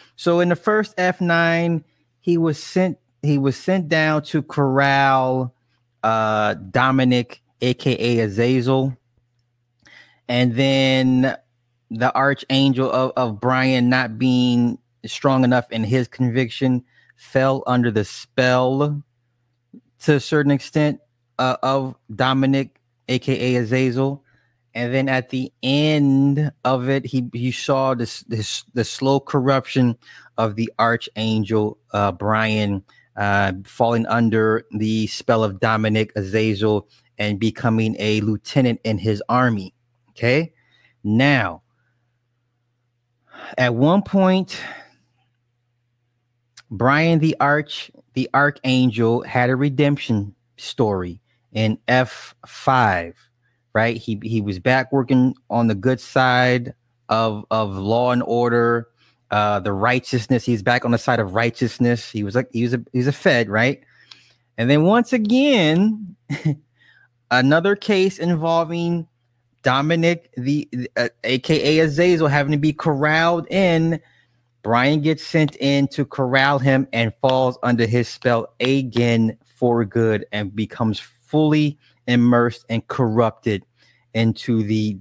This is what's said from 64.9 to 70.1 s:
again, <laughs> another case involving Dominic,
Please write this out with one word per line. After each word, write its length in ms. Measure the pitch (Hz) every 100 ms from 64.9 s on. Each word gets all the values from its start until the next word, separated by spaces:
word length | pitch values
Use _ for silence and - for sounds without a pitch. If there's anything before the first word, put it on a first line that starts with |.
| 233 233
again, 1040 | 247 208 254 294 233 156 165 214 214 185 - - 143
<laughs> 840 | 156 143 _ _ _ _ _ _ -
another 460 | 127 135 160 196 202
case 420 | - 196 190 190
involving 880 | 170 160 165 165 165 170 170 170 160 _ _ _ _ _
Dominic, 680 | 127 131 151 170 170